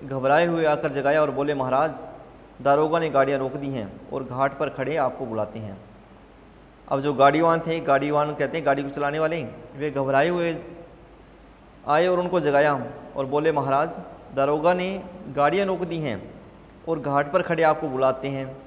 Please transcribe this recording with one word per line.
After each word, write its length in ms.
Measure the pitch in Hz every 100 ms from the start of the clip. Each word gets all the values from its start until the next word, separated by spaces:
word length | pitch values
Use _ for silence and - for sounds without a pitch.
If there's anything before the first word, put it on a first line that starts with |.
घबराए 420 | 135 135 131 151 175
हुए 180 | 165
आकर 280 | 156 147 156
जगाया 300 | 139 135 151
और 80 | 147
बोले, 240 | 131 143
"महाराज, 520 | 143 131 131 156 135 - - - - - -
दारोगा 360 | 135 143 156 170
ने 120 | 160
गाड़ियाँ 280 | 135 135 139
रोक 140 | 135
दी 160 | 143 139
हैं 420 | 135 98 - -
और 120 | 135
घाट 340 | 127 123 139 -
पर 100 | 143
खड़े 280 | - 127 156
आपको 300 | 127 127 127
बुलाते 320 | 110 107 113
हैं।" 200 | 107 95 - - - - - - - - - - -
अब 120 | 139
जो 140 | 143
गाड़ीवान 460 | 131 139 151 165 165
थे, 200 | 165 165
गाड़ीवान 540 | 156 139 147 147 151
कहते 240 | 147 139 160
हैं, 80 | 139
"गाड़ी 160 | 139
को 60 | 139
चलाने 300 | 143 143 151
वाले।" 240 | 156 165 117 - - 139
वे 140 | 151
घबराए 380 | 135 135 135 160
हुए 280 | 180 170 156 - - - - - - - - - - - - -
आए 180 | 151 180
और 140 | 180
उनको 200 | 180 180
जगाया 460 | 147 143 147 139 120 - - 139
और 100 | 135
बोले, 260 | 147 160
"महाराज, 480 | 147 135 135 165 185 175 - - 131
दारोगा 380 | 139 151 165
ने 280 | 180 185 190 - - -
गाड़ियाँ 380 | 135 143 185 190
रोक 120 | 180
दी 200 | 175 165
हैं 360 | 151 98 104 - - - - - -
और 120 | 160
घाट 320 | 143 143 147
पर 100 | 185
खड़े 200 | - 165
आपको 260 | 160 151 151
बुलाते 400 | 127 131 131 139
हैं।" 360 | 135 131 135